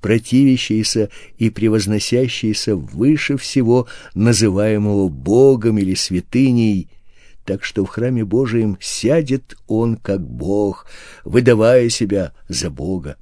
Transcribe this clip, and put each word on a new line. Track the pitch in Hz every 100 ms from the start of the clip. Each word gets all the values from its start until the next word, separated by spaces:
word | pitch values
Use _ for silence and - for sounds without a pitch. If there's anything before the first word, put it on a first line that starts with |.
противящийся | 98 113 - 127 139 131 - 107 107 113 107 - - -
и | 110
превозносящийся | - 107 107 98 107 - 120 127 - 110 107 - 98
выше | 67 - 123 156 - 139
всего, | - 139 117 123 120 - -
называемого | 90 110 104 110 95 107 107 104 101 95
Богом | 69 67 113 135 131 113 107
или | 95
святыней, | 92 - 90 - 127 131 120 110 98 92 - - - - - -
так | 98
что | - - 95
в |
храме | - 120 123 104
Божием | 110 131 113 107 95
сядет | - - 110 160 147 131 - - -
он | 110 117 113
как | - 98
Бог, | 73 60 80 101 104 - - - - -
выдавая | - 123 123 113 113 127 120
себя | - 107 98 87 - -
за | 90 90
Бога. | 67 76 95 71 69